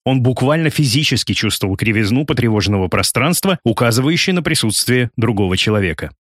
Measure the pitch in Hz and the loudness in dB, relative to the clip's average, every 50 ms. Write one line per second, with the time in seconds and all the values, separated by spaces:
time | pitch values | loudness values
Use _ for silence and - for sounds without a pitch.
0 | - 127 131 135 120 127 127 - 127 131 151 165 165 151 - - 151 131 107 147 | -2 0 2 2 2 2 2 2 2 0 2 2 0 0 0 0 0 2 2 0
1 | 151 - 139 120 - - 101 - - 107 - - - 98 95 - - 113 107 107 | 0 0 0 -2 -2 -2 -4 -2 -2 -4 -2 -2 -2 -4 -2 -2 -2 0 0 0
2 | 110 98 113 131 147 - 151 - - 113 110 107 95 95 104 98 92 87 - 101 | 0 2 0 0 0 0 -2 0 0 0 2 0 0 0 0 0 0 0 0 -2
3 | 98 - - 117 123 156 180 - - 196 185 - - 120 113 - 123 117 113 123 | -2 0 0 0 0 0 0 0 0 -2 -2 0 0 -2 0 2 2 2 2 2
4 | 127 147 170 - - - 113 143 147 - - - - 110 101 - - - 123 127 | 2 0 0 0 0 0 0 0 0 -2 -2 0 0 -2 -2 -2 0 0 2 0
5 | 123 113 - - 110 104 110 98 104 92 92 92 - 110 107 104 98 87 78 - | 0 -2 -2 -2 0 0 0 0 0 0 0 0 0 0 0 0 0 -2 -4 -6
6 | - 78 - _ | -8 -12 -12 _